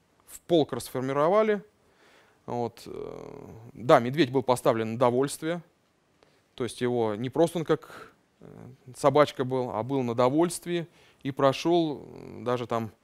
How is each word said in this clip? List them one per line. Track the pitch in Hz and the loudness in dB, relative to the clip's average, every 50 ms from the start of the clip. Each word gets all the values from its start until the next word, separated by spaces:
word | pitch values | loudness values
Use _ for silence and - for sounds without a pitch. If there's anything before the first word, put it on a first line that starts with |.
| _ _ _ _ _ | _ _ _ _ _
в | _ - - | _ -20 -20
полк | _ - 175 160 139 - | _ 2 4 4 4 2
расформировали. | 131 120 - - - 131 127 135 135 143 147 170 196 214 220 214 208 196 - - _ _ _ _ _ _ _ _ _ _ _ _ _ _ _ | -2 -6 -8 -6 -6 -6 -4 -2 0 0 2 4 4 4 2 2 0 -2 -4 -12 _ _ _ _ _ _ _ _ _ _ _ _ _ _ _
Вот, | - 120 120 120 117 - - - | -10 -6 -6 -6 -8 -8 -12 -16
э, | - - - 50 50 50 50 - 50 50 50 - - - - 113 120 | -14 -12 -12 -12 -12 -12 -14 -16 -16 -16 -16 -18 -18 -18 -20 -20 -20
да, | - - 107 131 160 131 | -16 -6 4 6 6 6
медведь | 117 123 135 160 151 123 | 6 2 2 0 0 2
был | 131 135 | 2 0
поставлен | - - 123 - - 151 120 113 113 110 113 | 2 2 0 2 2 2 2 2 -2 -4 0
на | 120 | 2
довольствие, | 131 120 120 127 139 143 - - 156 160 175 175 - _ _ _ _ _ _ _ _ _ _ _ _ _ _ _ _ _ _ | 2 2 4 2 0 -2 -4 -6 -6 -6 -6 -6 -10 _ _ _ _ _ _ _ _ _ _ _ _ _ _ _ _ _ _
то | - 127 | -8 -6
есть | 110 - - | -6 -4 -4
его | 123 120 123 120 113 110 104 | -2 0 0 0 0 0 -2
не | 101 123 131 | -4 -6 -2
просто | - 160 165 165 - 175 | 2 2 2 2 2 -2
он | 151 | 0
как, | - 160 - - - - - - - _ _ _ _ _ _ | 0 0 -2 -2 -10 -20 -20 -20 -20 _ _ _ _ _ _
э, | - - - 110 110 120 131 - _ 127 123 | -20 -20 -20 -20 -20 -20 -20 -20 _ -20 -8
собачка | - - 143 135 151 147 - - - 131 | 2 2 4 6 6 4 4 2 -4 -4
был, | 127 131 131 123 123 | -2 -2 -2 -4 -2
а | 98 104 110 | -4 -4 -4
был | 127 139 135 | -2 -2 -2
на | 123 120 113 | -2 0 2
довольствии | 120 123 127 139 156 170 175 175 - - 175 175 170 160 - _ _ _ _ _ _ | 2 2 4 4 2 2 0 0 -6 -6 -6 -4 -4 -6 -8 _ _ _ _ _ _
и | - 135 | -10 -8
прошел, | 135 - 139 135 131 - - 170 175 170 165 156 135 - - 82 | -2 2 2 2 2 2 0 2 2 2 2 0 -4 -8 -12 -16
м, | - - - 87 92 101 110 | -18 -18 -16 -16 -14 -8 -4
даже | 120 123 120 120 | -4 -4 -4 -4
там | - 120 113 113 107 - _ | -4 -4 -4 -4 -6 -10 _